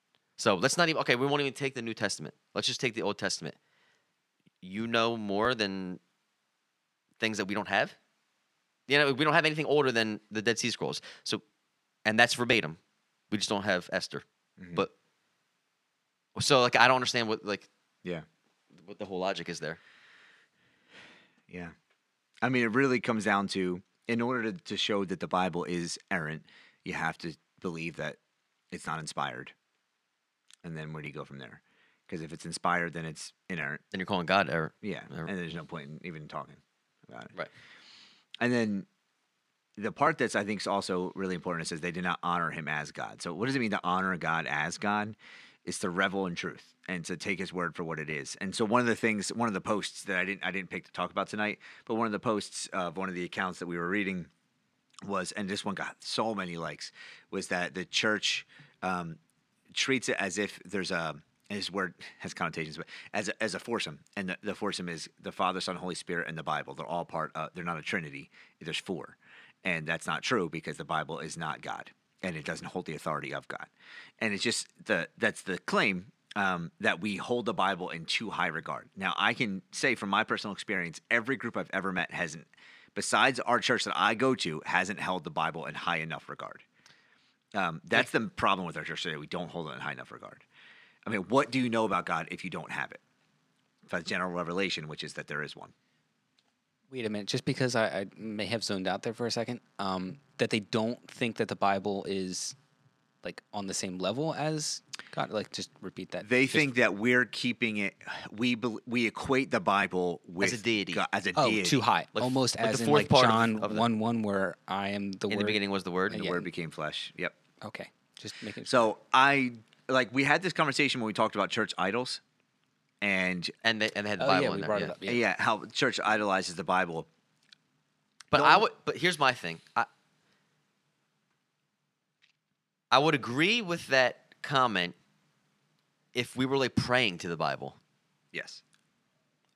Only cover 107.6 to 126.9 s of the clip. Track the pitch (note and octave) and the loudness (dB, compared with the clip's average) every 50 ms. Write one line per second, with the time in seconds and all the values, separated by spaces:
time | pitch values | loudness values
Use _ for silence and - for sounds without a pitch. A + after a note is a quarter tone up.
107.6 | B2 A2 G#2+ G#2 G2+ G2 - _ - - - - - - - G#2+ A#2+ B2 A#2+ A2 | 0 0 0 0 -2 -2 -4 _ -12 -10 -10 -10 -10 -12 -4 0 2 2 2 2
108.6 | G#2+ B2 A2 - - - A#2 B2 A#2 A2 - - - - C3+ C3 C#3 F#2 - A2+ | 0 -4 -4 -4 -6 -2 0 2 2 2 0 -2 0 2 2 2 4 2 0 2
109.6 | F#2 A2+ G2 G2 G2+ F#2 - F#2 F2+ F2+ E2+ - - - F2 E2+ G2 F#2 A#2+ A#2 | 4 4 4 4 4 2 2 0 0 0 0 -2 -8 -12 -2 0 0 0 0 0
110.6 | G2 A#2 A2+ G#2 F#2+ - E2+ G2+ F#2 - - G2+ F2+ G2+ - E3 C#3+ A#2+ A2 G#2+ | 0 2 2 2 0 0 0 0 0 2 0 0 0 0 2 4 4 4 4 4
111.6 | F#2 - - C3 G#2+ B2 G#2 E2+ D2+ - - A2 G2+ A#2 B2+ C3+ C3 B2 - - | 4 4 4 4 6 6 4 4 2 0 -2 -2 0 2 2 2 2 2 2 0
112.6 | A#2 A2+ A2 A2+ A#2 B2+ D3 D3 G2+ - C#3+ C3+ B2+ A#2 A2 A2+ A2+ A2+ A2 G#2+ | 0 0 2 2 4 6 6 6 6 8 8 8 10 10 8 6 6 4 4 2
113.6 | G2+ G2+ G#2+ G#2+ A2+ A#2 A2+ G#2+ A2 A2+ A#2 A2+ G#2+ G2+ G2 G2 G2 F2+ - - | 0 -2 2 2 4 4 4 2 2 2 2 2 2 2 2 2 2 0 -2 -6
114.6 | _ - F#2 G2 G2+ G2 G2+ G#2 G2+ G2 F#2+ F#2+ - G#2 G#2+ G2+ G#2 G#2 G#2+ G#2 | _ -4 -2 -2 -2 -2 -2 -2 -4 -4 -4 -2 -2 -2 0 0 0 2 2 2
115.6 | G2+ G2 G2 G2 F2+ F#2 F2 F#2 F#2 G#2 - E2+ E2+ F2 F2 F2 E2 F2 E2 - | 2 2 0 0 0 0 0 0 0 0 0 -2 -2 -2 -2 -2 -2 -4 -6 -6
116.6 | E2+ D#2+ - - D#2 D2+ D2 - - - - - F2 E2+ - _ _ _ _ _ | -8 -8 -6 -6 -6 -6 -4 -6 -8 -10 -8 -6 -6 -6 -6 _ _ _ _ _
117.6 | - G#2 - - F#2+ - _ _ _ _ _ - - G#2+ - - - A2 G2+ A#2+ | -14 -14 -12 -12 -14 -14 _ _ _ _ _ -16 -14 -14 -14 -12 -12 -12 -10 -10
118.6 | G#2 - - B2+ A#2 A2 G#2+ - - _ - C3 C3 C#3 C#3+ C#3 C3 B2 A#2+ A2+ | -4 2 4 4 4 4 2 -2 -6 _ 6 6 6 6 6 4 2 0 -2 -8
119.6 | A2+ _ _ _ _ - C3 C3 B2+ G2+ A#2 C3+ C3+ C#3 D3 E3+ F#3+ F3+ - - | -18 _ _ _ _ 2 2 2 2 4 2 0 4 4 4 4 2 -2 0 2
120.6 | E3 C#3+ C3 - D3+ C3 - C3 A2+ G#2+ G2+ - A2+ G#2+ - G#2 G2 F2+ - - | 0 2 4 2 2 2 2 0 -2 -2 2 2 2 2 2 0 0 0 2 0
121.6 | A2 F#2 - - F2+ F#2+ G2+ A#2+ B2+ B2+ - - - _ _ _ _ _ _ _ | -2 -2 0 -2 0 0 0 0 -2 -4 -8 -10 -12 _ _ _ _ _ _ _
122.6 | _ _ _ _ _ _ _ _ G#2 G#2 G2 F#2 F#2 F#2 F#2 F2+ E2 - - - | _ _ _ _ _ _ _ _ 0 2 2 2 2 2 0 -2 -4 -8 -10 0
123.6 | - A2+ A2+ G#2+ G#2+ A2 - G2+ G#2 G#2 G#2 F#2 E2 F#2 F#2+ F#2 F2+ F2+ - F#2+ | 0 0 2 2 0 0 0 -2 -2 -2 -2 0 4 4 6 6 4 2 0 -2
124.6 | G2 - G#2+ G2+ - D#2 - - F#2+ G2 A#2+ A#2+ A#2 G2+ F#2 - - B2+ A2+ G2+ | 0 0 2 2 0 -2 -4 -6 -4 0 2 2 4 2 2 2 2 2 2 0
125.6 | C2 A2 - - C#3+ B2+ A2 - - G#2 G#2+ G#2+ G#2+ G2+ F#2+ F#2+ F#2 - F2 E2 | -2 -6 -2 2 2 2 2 2 2 4 4 4 4 4 2 2 2 -2 -6 -6
126.6 | F#2 D#2 F#2 F#2 F#2 F2 | 0 2 4 2 4 2